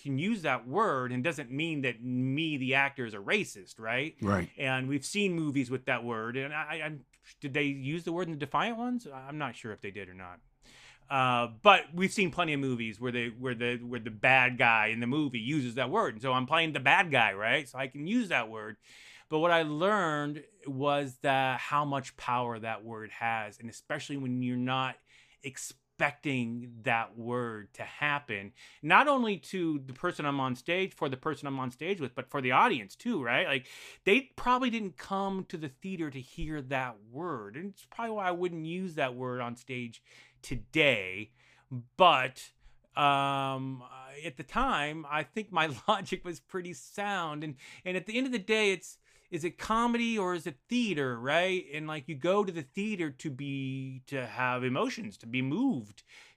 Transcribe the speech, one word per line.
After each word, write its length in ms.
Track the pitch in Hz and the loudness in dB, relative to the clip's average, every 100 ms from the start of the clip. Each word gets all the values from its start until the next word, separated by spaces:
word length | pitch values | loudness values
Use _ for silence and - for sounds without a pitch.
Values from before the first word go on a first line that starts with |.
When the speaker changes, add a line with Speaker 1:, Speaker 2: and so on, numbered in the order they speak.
Speaker 1:
can 160 | 143 135 | -4 -2
use 240 | 185 226 | 0 0
that 240 | 156 127 120 | 0 0 0
word 460 | 160 220 139 127 | 2 4 2 0
and 100 | 123 | 0
doesn't 300 | 139 160 120 | -2 -2 -6
mean 300 | 135 165 151 | -4 -2 0
that 200 | 131 110 | -2 -2
me, 540 | 123 127 131 139 160 147 | -2 0 2 0 0 0
the 180 | 131 | 2
actor, 320 | 131 139 135 117 | 2 2 0 -6
is 80 | |
a 40 | 104 | -6
racist, 600 | 101 208 175 104 90 - | 0 0 0 -8 -18 -10
right? 380 | 110 123 151 - | -2 -2 -2 -2
Speaker 2:
Right. 300 | 104 98 85 - | 2 2 0 -4
Speaker 1:
And 300 | 139 131 131 | -2 -2 0
we've 160 | 143 | -2
seen 300 | 131 208 202 | -2 0 2
movies 360 | 170 156 139 117 | 2 0 0 0
with 140 | 127 | -2
that 180 | 131 123 | -2 -2
word, 340 | 120 113 113 127 | -2 -4 -2 -4
and 160 | 139 | -4
I, 140 | 151 151 | -6 -6
I, 140 | 160 | -6
I'm, 220 | 156 151 - _ - - | -6 -8 -14 _ -20 -12
did 140 | 147 | -4
they 100 | 139 | 0
use 380 | 143 139 131 165 | 0 0 -4 -4
the 100 | 170 | -2
word 140 | 170 175 | -4 -4
in 60 | |
the 60 | 156 | -4
Defiant 380 | 139 151 196 226 | -2 0 0 -2
ones? 300 | 247 247 156 | -4 -4 -6
I'm 260 | 135 127 151 | -12 -10 -6
not 160 | 135 | -6
sure 160 | 113 117 | -6 -10
if 80 | 101 | -8
they 120 | 104 | -10
did 160 | 98 92 | -10 -12
or 60 | |
not. 260 | 92 90 87 _ _ - - - - - | -12 -16 -16 _ _ -20 -20 -20 -20 -2
Uh, 440 | 139 127 123 120 113 | 2 4 4 0 6
but 220 | 208 185 - | 8 8 6
we've 180 | 170 185 | 0 0
seen 180 | - 185 | 2 0
plenty 220 | 175 170 | 2 0
of 80 | 143 | 0
movies 400 | 135 123 113 104 | 0 -2 -4 -6
where 120 | 123 | -4
they, 160 | 120 120 | -2 -4
where 260 | 113 127 | -4 -6
the, 220 | 117 120 123 | -2 -2 -2
where 240 | 120 123 | -6 -8
the 100 | 113 | -8
bad 480 | 107 131 131 127 123 | 0 6 6 6 4
guy 300 | 123 113 107 | 6 6 4
in 120 | 113 | 0
the 60 | 120 | 0
movie 320 | 147 147 123 | 0 0 -2
uses 380 | 110 151 123 117 | -2 0 0 -2
that 120 | 127 | 0
word, 260 | 196 185 | 0 0
and 80 | 110 | -2
so 100 | 131 | 0
I'm 140 | 127 127 | 0 2
playing 260 | 160 165 | 2 2
the 80 | 143 | 2
bad 320 | 131 170 180 | 4 6 6
guy, 220 | 135 110 | 4 4
right? 340 | 98 110 139 139 | 2 0 0 -2
So 100 | 127 | -6
I 80 | 135 | -8
can 220 | 143 156 | -6 -2
use 220 | 240 208 | 0 2
that 200 | 143 113 | 0 -2
word. 280 | 110 107 107 - - - - - | -6 -10 -12 -18 -20 -20 -20 -4
But 100 | 156 | 2
what 140 | 170 | 6
I 100 | 165 | 6
learned 800 | 156 151 190 214 170 151 147 151 143 _ 147 | 4 2 2 4 2 0 -2 -6 -12 _ -8
was 520 | 131 143 143 139 127 | -2 2 2 0 0
that 380 | 147 135 131 123 | 2 4 4 0
how 240 | - 147 | 0 0
much 320 | 147 139 127 - | 2 -2 -4 -8
power 420 | - 123 123 113 | -2 0 0 -2
that 260 | 113 107 | -4 -6
word 260 | 113 110 107 | -8 -10 -10
has, 480 | - 117 113 104 101 | -4 0 0 -4 -10
and 100 | 117 | -14
especially 460 | - - 151 - 143 | -14 -8 -6 -4 -6
when 260 | 131 123 | -2 -2
you're 140 | 123 123 | 0 0
not 400 | 127 131 131 - _ - _ _ | 0 0 -2 -6 _ -20 _ _
exp-, 300 | 139 131 - - _ - | -14 -12 -14 -14 _ -2
expecting 680 | 151 - 156 131 117 120 123 117 | -2 0 -2 0 -2 -6 -10 -6
that 340 | 110 117 107 110 | 0 0 0 -6
word 560 | 113 123 120 110 101 | -4 -2 -4 -6 -12
to 80 | - | -12
happen, 720 | 107 - 147 143 - 104 101 - - - | -12 -4 -2 -2 -2 -8 -8 -16 -20 -10
not 240 | 147 190 277 | 6 6 8
only 280 | 277 226 196 | 4 2 -2
to 460 | - 190 170 151 | -4 -2 -2 -2
the 80 | 135 | -6
person 320 | 127 175 170 | -6 -4 -2
I'm 140 | 147 139 | -2 0
on 160 | 131 | 0
stage, 400 | 123 - 175 190 | -2 -2 -2 -2
for 140 | - 151 | -2 -4
the 80 | 127 | -2
person 320 | 156 147 147 | -4 -4 -4
I'm 100 | 135 | -4
on 140 | 127 | -6
stage 280 | - 160 196 | -6 -4 -4
with, 140 | 127 | -4
but 160 | - 123 | -6 -6
for 100 | 143 | -2
the 120 | 127 | 4
audience 420 | 131 233 156 98 | 6 6 4 -4
too, 260 | - 240 208 | -8 -4 -2
right? 280 | 117 131 175 | 2 2 2
Like, 180 | 135 - - - - | 0 -4 -14 -18 -4
they 260 | - 233 269 - | 4 4 4 -2
probably 340 | 247 247 262 | 2 4 2
didn't 260 | 226 202 - | 0 -4 -8
come 480 | - 196 196 190 175 | -4 -2 0 -2 -6
to 80 | 170 | -8
the 120 | 151 | -10
theater 400 | 131 190 185 156 | -10 -8 -4 -4
to 120 | 135 | -6
hear 420 | 127 - 156 156 | -12 -6 -4 -4
that 320 | 131 135 131 110 107 | -2 -2 -2 -6 -14
word. 460 | 123 175 135 101 117 | -10 -6 -6 -8 -10
And 140 | 196 | -10
it's 140 | - - | -12 -14
probably 240 | - 233 | -8 -6
why 140 | 214 185 | -2 0
I 40 | |
wouldn't 320 | 175 180 170 | 0 -2 -2
use 300 | 160 175 190 | -4 -4 -4
that 220 | 156 135 123 | -2 -2 -2
word 240 | 127 123 | -4 -4
on 160 | 120 120 | -6 -8
stage 440 | - 127 120 - _ - - _ | -10 -8 -8 -12 _ -20 -20 _
today. 880 | - 113 - 156 147 113 92 92 107 _ _ _ _ 127 120 - | -8 -8 -2 4 6 6 0 -8 -10 _ _ _ _ -12 -10 6
But, 540 | 180 143 127 - - _ - - _ - | 8 8 4 -4 -16 _ -20 -20 _ 2
um, 840 | 143 139 139 139 135 135 135 131 123 131 131 139 | 4 4 2 0 0 -2 -6 -8 -14 -18 -18 -12
at 120 | 160 - | -12 -12
the 80 | |
time, 600 | - 220 262 180 147 156 147 | -6 0 2 2 0 -4 -4
I 140 | 151 | -2
think 260 | 156 - 208 | -2 -6 -2
my 180 | 185 156 127 | 2 2 2
<laughs> 80 | - | 0
logic 360 | 208 175 185 | 0 0 -6
was 140 | 180 170 | -6 -12
pretty 360 | - 190 180 | -8 -8 -8
sound. 680 | 175 - - 202 196 165 147 | -10 -12 -6 -4 -2 -4 -4
And, 140 | 156 131 - - | -8 -10 -16 -12
and 120 | 180 185 | -6 -4
at 100 | 185 | -2
the 100 | 226 | -2
end 100 | 269 | 0
of 60 | |
the 60 | 240 | -2
day, 320 | 185 220 208 | 2 4 4
it's, 280 | 185 - - _ _ _ | 2 -4 -20 _ _ _
is 140 | 175 | -4
it 140 | 165 - | -4 -4
comedy 600 | - 220 240 233 233 220 | 0 2 4 2 2 2
or 140 | 180 | 0
is 120 | 180 175 | -2 -4
it 100 | 139 _ | -10 _
theater, 500 | 143 233 151 135 120 | 0 2 2 0 0
right? 460 | 123 160 185 185 147 | 2 4 4 2 -2
And, 120 | 147 156 | -8 -6
like, 220 | 156 135 | -6 -8
you 60 | |
go 300 | 147 170 196 | -2 4 4
to 60 | 196 | 4
the 120 | 170 | -2
theater 480 | 135 - 208 208 156 | -6 -4 -2 -2 -4
to 200 | 131 156 | -4 -8
be, 720 | 127 139 139 135 135 131 131 - | -6 -6 -4 -4 -6 -8 -12 -8
to 180 | 139 | -6
have 400 | 120 107 127 127 | -6 -2 0 2
emotions, 540 | 127 135 247 240 165 - | 0 2 0 -2 -8 -12
to 80 | 117 | -6
be 160 | 123 | -2
moved, 600 | 131 165 269 156 104 - - - - | 0 2 2 0 -4 -16 -20 -20 -20